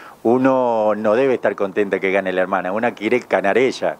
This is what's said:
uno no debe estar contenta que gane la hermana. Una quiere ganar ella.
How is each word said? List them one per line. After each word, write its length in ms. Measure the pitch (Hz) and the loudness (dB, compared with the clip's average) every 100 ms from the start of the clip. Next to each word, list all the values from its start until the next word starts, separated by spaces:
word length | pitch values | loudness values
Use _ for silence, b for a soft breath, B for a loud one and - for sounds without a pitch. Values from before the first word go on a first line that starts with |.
| B B | B B
uno 720 | 113 127 131 131 123 113 107 | 0 2 2 2 0 2 0
no 200 | 104 110 | 0 2
debe 200 | 110 135 | 2 2
estar 200 | 120 110 | 2 -2
contenta 460 | 101 101 107 101 95 | -2 -4 -2 -2 0
que 100 | 95 | 0
gane 220 | 98 95 | 0 0
la 80 | 90 | -2
hermana. 320 | 92 95 90 | 0 -2 -2
Una 220 | 104 120 | -2 -4
quiere 240 | 101 104 120 - | -4 -2 -2 0
ganar 300 | 95 98 101 | -2 2 2
ella. 400 | 131 - 87 | 0 0 -6